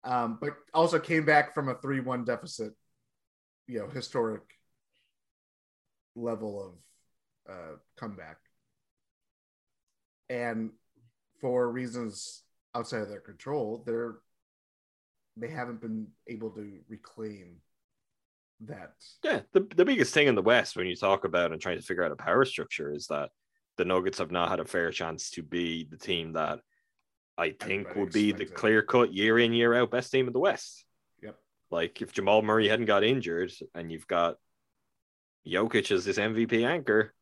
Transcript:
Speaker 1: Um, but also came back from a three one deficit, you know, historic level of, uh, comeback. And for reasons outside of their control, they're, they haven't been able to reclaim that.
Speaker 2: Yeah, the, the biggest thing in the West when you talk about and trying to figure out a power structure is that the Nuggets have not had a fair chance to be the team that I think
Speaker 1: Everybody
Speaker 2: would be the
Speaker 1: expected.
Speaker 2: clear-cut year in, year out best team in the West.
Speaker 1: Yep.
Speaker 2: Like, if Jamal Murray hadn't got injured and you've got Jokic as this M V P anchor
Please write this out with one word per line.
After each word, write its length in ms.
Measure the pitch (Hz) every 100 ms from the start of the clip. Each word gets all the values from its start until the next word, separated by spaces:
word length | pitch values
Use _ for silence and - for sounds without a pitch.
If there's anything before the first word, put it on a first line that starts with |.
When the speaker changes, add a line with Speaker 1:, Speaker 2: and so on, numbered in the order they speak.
| 131
Speaker 1:
Um, 320 | 123 117 113
but 140 | 147 - _
also 260 | 160 165 160
came 260 | - 160 151
back 280 | 151 143
from 160 | - 139
a 60 | 123
three 260 | 135 135
one 240 | 123 123 117
deficit, 480 | 120 - - 107 - _ _ _ _ _ _ _ _ -
you 120 | 120
know, 80 | 101
historic 560 | 131 113 131 113 107 _ _ _ _ _ _ _ _ _ _ _ _ _ _ _ _ _ 117
level 640 | 117 110 107 101 95 87 _ _ _ _ _ _ -
of, 60 |
uh, 220 | 95 82 76 _ _
comeback. 400 | 113 98 80 80 _ _ _ _ _ _ _ _ _ _ _ _ _ _ _ _ _ _ _
And 420 | 123 120 113 110 _ _ _ _ _ _ _
for 300 | 131 123 123
reasons 720 | 123 127 120 113 98 - - _ _ _ 143
outside 260 | 139 120
of 80 | 101
their 120 | 101
control, 640 | - 95 - 147 107 117 120
they're, 300 | 117 120 107 _ _ _ _ _ _ _ _ _ _ _ -
they 120 | 117
haven't 320 | 151 120 113
been 260 | 113 110 107 _ -
able 240 | 117 110
to 280 | 104 104 92 _
reclaim 680 | 110 - - 110 101 90 85 _ _ _ _ _ _ _ _ _ _
that. 320 | 110 123 82 _ - -
Speaker 2:
Yeah, 180 | - 180 -
the, 100 | 190 196 165
the 100 | 185
biggest 280 | 254 131
thing 140 | 160 147
in 80 | 107
the 60 |
West 340 | 95 120 - -
when 120 | 92
you 80 | 87
talk 300 | 98 98 92
about 260 | 87 87
and 100 | 80
trying 160 | 95 82
to 60 |
figure 200 | - 90
out 80 | 85
a 60 | 73
power 280 | 82 107 131
structure 480 | - 78 - 73
is 140 | 73 -
that 220 | 73 71 _ _ _ _ -
the 80 | 87
Nuggets 340 | 92 92 95
have 120 | 82
not 180 | 87 85
had 100 | 90
a 60 | 82
fair 260 | 90 85
chance 400 | - 82 78 -
to 120 | -
be 440 | 76 85 85 82 76
the 80 | 78
team 360 | - 87 82
that 260 | 80 76 76 _ _ _ _ _ _ _ -
I 120 | 85
think 380 | 80 90 98 95
Speaker 1:
Everybody 120 | 101
Speaker 2:
would 140 | 98
be 180 | 104 104
the 120 | 98
Speaker 1:
expected. 120 | 95 -
Speaker 2:
clear-cut 580 | 110 110 104 123 110
year 260 | 92 110 113
in, 140 | 117
year 200 | 117 117
out 180 | 120 120
best 200 | 120 120
team 160 | 131 127
in 60 |
the 60 | 123
West. 460 | 185 120 - - _ _ _ _
Speaker 1:
Yep. 120 | 104 - _ _ _
Speaker 2:
Like, 300 | 85 85 -
if 120 | -
Jamal 300 | - 98 107
Murray 260 | 110 110 104
hadn't 160 | 110 110
got 180 | 101
injured 480 | 107 135 87 85 92 - -
and 180 | 85 85
you've 160 | 80 -
got 280 | 87 85 - _ _ _ _ _ _ _ _ _ _ -
Jokic 460 | 90 113 113 98
as 140 | 95 95
this 140 | 95
M 160 | 104 110
V 100 | 117
P 180 | 117
anchor 500 | 120 170 127 107 104 _